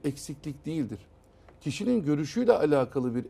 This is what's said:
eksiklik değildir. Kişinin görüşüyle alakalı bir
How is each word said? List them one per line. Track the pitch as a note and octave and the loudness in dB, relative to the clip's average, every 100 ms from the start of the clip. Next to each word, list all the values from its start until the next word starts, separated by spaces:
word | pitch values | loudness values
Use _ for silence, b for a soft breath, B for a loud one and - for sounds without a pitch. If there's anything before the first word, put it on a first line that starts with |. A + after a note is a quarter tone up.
eksiklik | D3 C3+ - C#3+ D#3 C#3+ D3+ | -4 -6 -10 -12 -12 -10 -6
değildir. | D#3+ A2 G#2+ - - _ b b b | -4 -4 -8 -16 -20 _ b b b
Kişinin | D3 - G#3 A#3+ | -6 -4 0 0
görüşüyle | D3 D3 D3 A3+ A#3+ | 2 0 -2 0 4
alakalı | - D#3 C#3 B2 C#3 B2+ | 4 6 4 2 0 -2
bir | A#2+ | -2